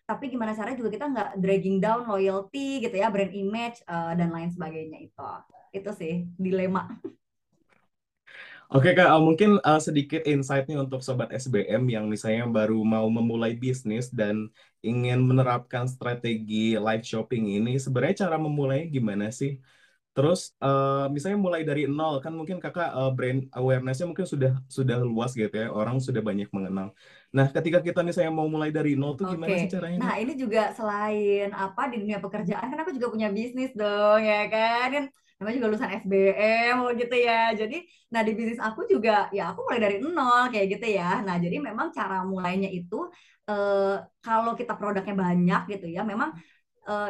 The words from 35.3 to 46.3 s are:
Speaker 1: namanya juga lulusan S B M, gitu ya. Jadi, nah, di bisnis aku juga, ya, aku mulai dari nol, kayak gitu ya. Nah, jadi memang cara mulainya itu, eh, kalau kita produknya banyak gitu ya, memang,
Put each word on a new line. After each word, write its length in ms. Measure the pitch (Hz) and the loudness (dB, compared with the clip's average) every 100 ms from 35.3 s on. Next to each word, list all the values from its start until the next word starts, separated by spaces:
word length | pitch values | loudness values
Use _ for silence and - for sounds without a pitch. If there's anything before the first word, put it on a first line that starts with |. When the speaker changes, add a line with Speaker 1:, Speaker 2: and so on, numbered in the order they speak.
| - | -10
Speaker 1:
namanya 160 | 208 254 | -6 -2
juga 120 | 220 | 0
lulusan 200 | 214 185 214 | 0 -2 -4
S 80 | |
B 100 | 190 196 196 - | 0 4 4 4
M, 420 | 214 226 240 254 247 233 | 4 4 4 2 2 0
gitu 160 | 240 247 | 0 2
ya. 400 | 240 226 226 214 | 4 4 4 2
Jadi, 320 | 214 320 - _ _ | -2 -6 -12 _ _
nah, 100 | 233 220 | 0 0
di 40 | 208 | 0
bisnis 240 | 226 233 | -2 -2
aku 240 | 220 220 466 | -4 -2 2
juga, 400 | 269 220 208 - | 2 4 4 2
ya, 240 | 196 - 277 | -2 -4 -4
aku 80 | |
mulai 160 | - 240 | -4 2
dari 180 | 208 202 | 2 0
nol, 480 | 285 339 247 247 247 | -2 0 2 4 2
kayak 160 | 220 196 202 | 2 0 0
gitu 120 | 226 196 | 0 0
ya. 240 | 175 220 | 0 0
Nah, 160 | 190 175 | 0 0
jadi 240 | 175 277 | 0 -2
memang 320 | 262 220 330 269 | -4 -4 -4 -4
cara 320 | 196 190 185 | -4 -4 -4
mulainya 400 | 190 180 190 190 | -4 -2 -2 -2
itu, 400 | 180 175 240 349 - _ _ - | -4 -6 -8 -8 -14 _ _ -4
eh, 480 | 208 202 196 196 196 - _ | -2 2 2 2 0 -6 _
kalau 320 | 233 226 226 220 | -2 0 0 -2
kita 160 | 233 208 | -4 -4
produknya 400 | 208 196 202 196 | -2 -2 -2 0
banyak 460 | 180 175 175 208 - 202 | 2 4 4 2 -2 -8
gitu 80 | 170 170 | -8 -6
ya, 80 | |
memang, 320 | 220 220 311 | -4 -2 -4